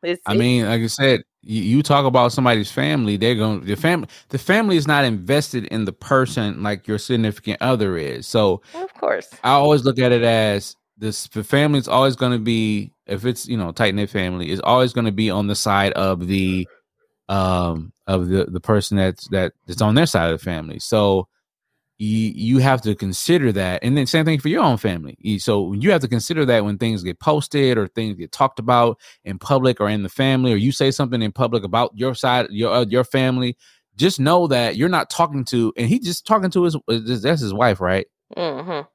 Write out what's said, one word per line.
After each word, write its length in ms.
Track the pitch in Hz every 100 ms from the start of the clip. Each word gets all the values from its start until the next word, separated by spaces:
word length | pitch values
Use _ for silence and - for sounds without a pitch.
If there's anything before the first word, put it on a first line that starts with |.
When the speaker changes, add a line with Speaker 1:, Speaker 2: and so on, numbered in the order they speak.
Speaker 1:
It's, 180 | 175 175 -
Speaker 2:
I 60 |
Speaker 1:
it's 60 | 110
Speaker 2:
mean, 280 | 120 123 110
like 160 | 113
I 40 | 113
said, 360 | - 135 123 - _
you, 200 | - 110
you 200 | 98 127
talk 220 | 147 143
about 260 | 135 127 120
somebody's 380 | 123 127 113 101
family, 460 | - 143 151 110 101
they're 180 | 113 117
gonna, 240 | 110 104
the 140 | 90
fam-, 320 | 101 160 175 110 - _
the 100 | 135
family 380 | - 202 220 170
is 100 | 143
not 180 | 147
invested 600 | 135 107 90 143 151 123 104
in 200 | 113 101
the 60 |
person 680 | - - 135 127 - 107 80
like 240 | 104 101 -
your 120 | 107
significant 640 | - 123 110 101 - 101
other 340 | 127 127 101 87
is. 300 | 73 62 -
So 340 | 117 104 90 _
Speaker 1:
Of 180 | 330 381
course. 360 | - - - - -
Speaker 2:
I 100 | 120
always 320 | 143 147 147
look 140 | 127 123
at 140 | 127
it 100 | 120
as 540 | 117 113 110 101 - - _ _
this, 280 | 107 101 -
the 140 | 110
family 360 | 101 139 147 143
is 100 | 120
always 280 | 127 135 120
gonna 220 | 127 120
be, 540 | 110 113 110 104 101 _ -
if 180 | 98
it's, 240 | 117 113 -
you 80 | 120
know, 160 | 87
tight-knit 380 | 80 110 98 101
family, 400 | 104 92 90 85
is 100 | 92
always 320 | - 123 127
gonna 180 | 123 113
be 180 | 98 110
on 160 | 95 101
the 100 | 101
side 360 | - 98 98
of 320 | - 95 90 90
the, 400 | 98 92 92 87 _ _ _ _ _ -
um, 640 | 98 92 92 87 82 82 _ -
of 220 | 95 87
the, 160 | 95
the 160 | - 90
person 380 | - 107 - 101
that's, 280 | 95 90 -
that, 240 | 95 90 _ -
that's 140 | 87
on 140 | 107
their 120 | 117 165
side 240 | 95 85
of 80 | 80
the 60 |
family. 340 | - 82 78 78
So 480 | - 110 101 95 92 _ _ _ _ _ _ _
you, 340 | 107 110 110
you 240 | - 110 131
have 220 | 135 131
to 140 | 107 101
consider 560 | 98 92 - 175 131
that. 320 | 98 92 90
And 120 | 120 143
then 100 | 127
same 180 | 160
thing 160 | 160 156
for 80 | 151
your 160 | 220
own 120 | 196 117
family. 400 | 107 87 71 -
You, 180 | 104 101
so 340 | - 104 92
you 200 | 101 156
have 80 | 180
to 80 | 113
consider 360 | 117 - 160 135
that 180 | 117
when 120 | 104 101
things 280 | 117 107
get 160 | 87 87
posted 580 | - 151 - 147 135 117
or 80 | 95
things 300 | - 110 92
get 160 | 82
talked 260 | - 135 -
about 400 | 117 123 117 - - _
in 140 | 98 95
public 420 | - 139 127 120
or 80 | 104
in 140 | 107
the 60 | 98
family, 440 | - 135 131 127
or 40 | 107
you 160 | 117
say 180 | 135 135
something 320 | 135 135 120
in 80 | 110
public 320 | - 120 113
about 300 | 98 113 120
your 220 | 104 127 123
side, 320 | 131 123 -
your, 220 | 104 113
uh, 100 | 117 113
your 180 | 120
family, 520 | 123 135 131 127 123 120 _ _ _
just 240 | 98 170 185
know 300 | 135 175 170
that 260 | 127 117
you're 140 | 95 160
not 220 | 180 -
talking 340 | - 170 139
to, 280 | 120 123 113 -
and 120 | 117
he 120 | 240
just 260 | 196 170 -
talking 240 | 220 190
to 140 | 185
his, 100 | 175
uh, 60 | 156 -
that's 520 | 113 113 123 113 165
his 140 | 113
wife, 260 | 98 120 98
right? 260 | 90 95 - _ _ -
Speaker 1:
Mm-hmm. 520 | 170 135 170 156 151